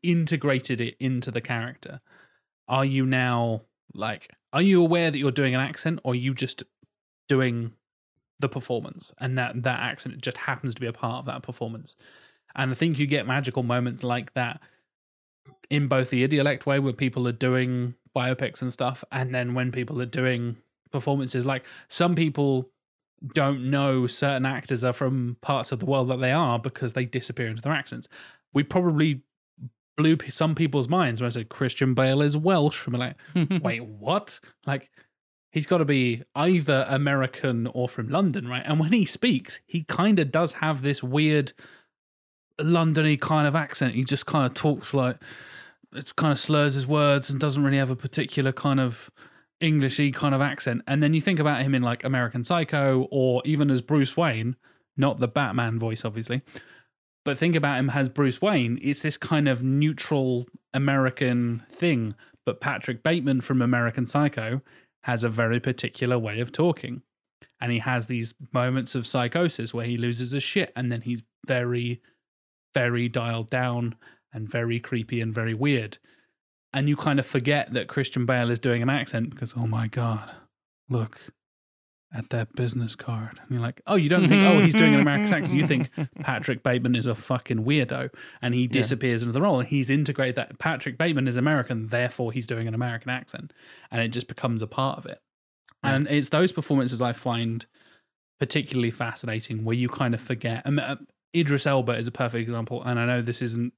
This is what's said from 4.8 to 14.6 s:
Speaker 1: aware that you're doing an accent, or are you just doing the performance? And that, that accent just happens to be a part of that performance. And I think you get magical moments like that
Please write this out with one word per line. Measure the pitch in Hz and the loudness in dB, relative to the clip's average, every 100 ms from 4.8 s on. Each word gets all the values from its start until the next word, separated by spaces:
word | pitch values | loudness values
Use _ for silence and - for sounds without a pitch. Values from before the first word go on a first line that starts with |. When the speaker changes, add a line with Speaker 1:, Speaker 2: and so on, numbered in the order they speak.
Speaker 1:
aware | 170 170 170 | 6 4 2
that | 143 | 0
you're | 139 | 0
doing | 135 135 | 2 2
an | 127 | 2
accent, | 135 156 160 165 | -2 -4 -4 -4
or | 131 | -2
are | 123 | -2
you | 127 | -2
just | 127 131 - - _ _ _ _ _ - | -4 -6 -8 -18 _ _ _ _ _ 0
doing | 135 127 117 117 - _ _ _ _ _ - | 2 2 0 -6 -10 _ _ _ _ _ -4
the | 139 | -4
performance? | 135 - 120 117 170 - - | -4 -4 -4 -4 -12 -18 -8
And | 127 131 | -4 -2
that, | 123 123 | -2 -2
that | 123 123 | -2 -2
accent | 120 143 135 135 | -4 -6 -12 -8
just | 127 - | -8 -6
happens | - 131 135 | -6 -6 -6
to | 113 | -6
be | 120 | -8
a | |
part | 113 120 123 | -6 -6 -6
of | 135 | -8
that | 127 | -10
performance. | - 120 117 113 - - - - - _ _ | -10 -10 -10 -10 -14 -20 -20 -20 -20 _ _
And | - 131 | -4 -2
I | |
think | 123 165 143 | 0 0 0
you | 147 | 0
get | 143 110 | 0 0
magical | 131 135 135 | -2 -2 -2
moments | 123 123 123 120 | -2 0 -2 -4
like | 123 120 110 | -4 -4 -4
that | - 120 160 | -6 -6 -8